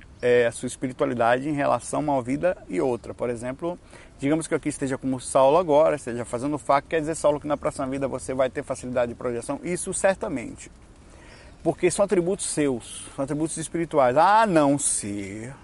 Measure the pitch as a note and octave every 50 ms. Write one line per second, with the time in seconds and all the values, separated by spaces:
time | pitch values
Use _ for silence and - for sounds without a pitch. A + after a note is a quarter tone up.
0 | - - - - - B2 A#2+ B2 A#2+ A#2 A2+ - - B2 - - - C3 A#2 -
1 | D3 C#3 C3 A#2 A#2 A2+ B2 C3 C3+ D#3 D3+ C#3+ C#3 C3 B2 A#2+ - - - C#3
2 | D3 D3+ C#3+ C3+ A#2+ A#2+ C3+ D3 E3 F3+ - - - - F3+ F3 D3+ C3 A#2+ A2
3 | - - G#2+ - A#2+ A#2+ A#2+ A2+ A#2+ B2 C3 - E3+ E3+ F3+ - - - - -
4 | - - - - C3+ C#3 D#3 E3 D#3 - E3 D3 - D3+ C#3 - C#3+ C3 C3+ B2+
5 | - C3 C3 B2+ - - - C#3 C3+ C3+ D3 E3+ F#3+ D#3+ C#3+ D3 D#3+ D#3+ D3+ C#3
6 | - B2 A#2 A#2+ A#2 - - A#2+ B2+ D3 D3+ C#3 - - C#3 C#3+ - - E3+ D#3+
7 | D3+ D3+ D#3+ - - D3 D3 C#3+ - D3 D3 C#3+ - D3+ - - C#3 C3 C3+ C#3
8 | C#3 B2+ B2+ C3 - - C3+ C3 C3 B2+ - D3+ C3+ - C3+ - - B2+ B2+ B2+
9 | B2 A#2+ A#2+ - - B2+ A#2+ A#2 - - C#3 - - E3+ F3+ E3+ - F#3+ F3+ -
10 | - G3 F#3+ - - G#3 D#3 B2 A2 F#2 - - - - - - - - - -
11 | - - - - - - - - - - - - - D#3+ D#3 - - F3+ - -
12 | G3+ F#3+ G#3 F3+ E3 F3 G3+ - - - - D#3 D3 C#3+ C3 A2+ - - - -
13 | - - - - C#3 C3+ D3+ D3 D#3+ D#3+ - D#3+ D#3 - - E3 E3 - - D3
14 | C3 B2 B2 D3 E3 F#3+ G#3 A3 A3+ G#3+ F3 D#3 D3 C#3 C#3+ C#3 - - - -
15 | - - G2+ G#2 G2 F#2+ G2 A2 A2+ B2 C#3 -